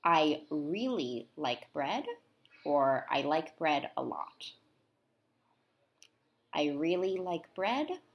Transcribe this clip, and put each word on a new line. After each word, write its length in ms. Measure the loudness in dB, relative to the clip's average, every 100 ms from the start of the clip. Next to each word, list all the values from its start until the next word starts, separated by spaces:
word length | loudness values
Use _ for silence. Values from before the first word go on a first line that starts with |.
I 380 | 6 6 6 2 -2
really 760 | -4 -2 -2 -2 -2 -2 -4 -8 -4
like 340 | -2 -2 -4
bread, 300 | -4 -2 -2 -4 -10 _ _ _ -10
or 400 | 0 4 4 2 0
I 100 | -2
like 380 | 2 0 -2 -2
bread 320 | 0 0 0 -6
a 40 |
lot. 480 | -6 -6 -10 _ -18 -18 _ _ _ _ _ _ _ _ _ _ _ _ _ _ -20 _ _ _ _
I 180 | -2 0
really 440 | 0 0 0 0 -2
like 360 | -4 -6 -8
bread 340 | -6 -2 -2 -4 -6 _